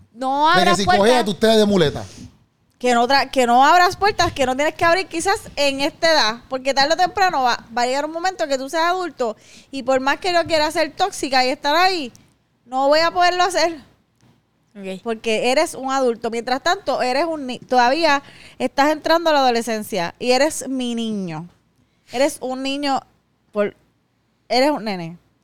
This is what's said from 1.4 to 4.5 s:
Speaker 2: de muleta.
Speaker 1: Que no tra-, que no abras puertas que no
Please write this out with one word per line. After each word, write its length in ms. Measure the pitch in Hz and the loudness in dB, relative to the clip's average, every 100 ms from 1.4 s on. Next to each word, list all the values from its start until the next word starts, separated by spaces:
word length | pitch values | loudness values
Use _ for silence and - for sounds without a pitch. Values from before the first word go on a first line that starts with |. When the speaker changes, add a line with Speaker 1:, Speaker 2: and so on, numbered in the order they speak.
| 220 220 | 2 4
Speaker 2:
de 80 | 208 | 4
muleta. 400 | 196 147 127 98 - - _ _ _ _ _ | 4 2 -2 -12 -16 -20 _ _ _ _ _
Speaker 1:
Que 140 | 247 | 0
no 140 | 240 240 | 2 2
tra-, 220 | 277 262 | 2 0
que 160 | 269 240 | 0 2
no 180 | 240 269 | 6 6
abras 320 | 349 359 359 | 6 4 2
puertas 340 | 403 427 349 | -2 0 -2
que 140 | - | 0
no 100 | 254 | -2